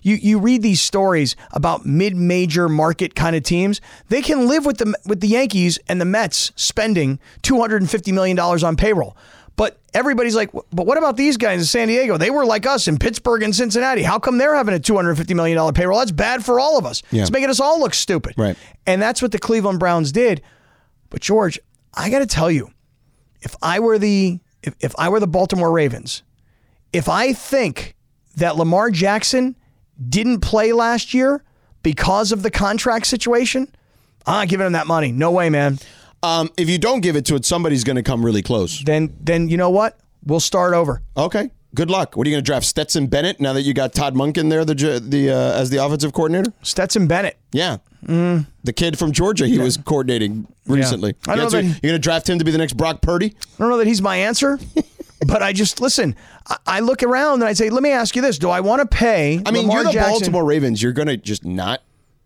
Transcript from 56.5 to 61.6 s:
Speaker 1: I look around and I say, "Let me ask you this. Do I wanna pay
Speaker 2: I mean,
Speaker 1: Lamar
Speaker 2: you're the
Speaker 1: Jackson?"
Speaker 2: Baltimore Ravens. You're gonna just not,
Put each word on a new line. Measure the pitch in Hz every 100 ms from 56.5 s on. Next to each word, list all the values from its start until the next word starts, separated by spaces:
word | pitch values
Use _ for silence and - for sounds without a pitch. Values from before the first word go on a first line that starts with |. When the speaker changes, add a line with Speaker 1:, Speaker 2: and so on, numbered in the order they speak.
| - -
Speaker 1:
I | 190
look | 233 262
around | 240 254 294 262
and |
I | 226
say, | 208 220
"Let | 247
me | 285
ask | 262 226 240
you |
this. | 269 151
Do | 175
I | 180
wanna | 196 254 254
pay | - 240 196 147 170 202
Speaker 2:
I |
mean, | 233
Speaker 1:
Lamar | 214 226
Speaker 2:
you're |
the | 226
Speaker 1:
Jackson?" | 220 208
Speaker 2:
Baltimore | 220 180 175
Ravens. | 151 151 135 104
You're | 120
gonna | 127 151 117
just | 104 104
not, | 85 92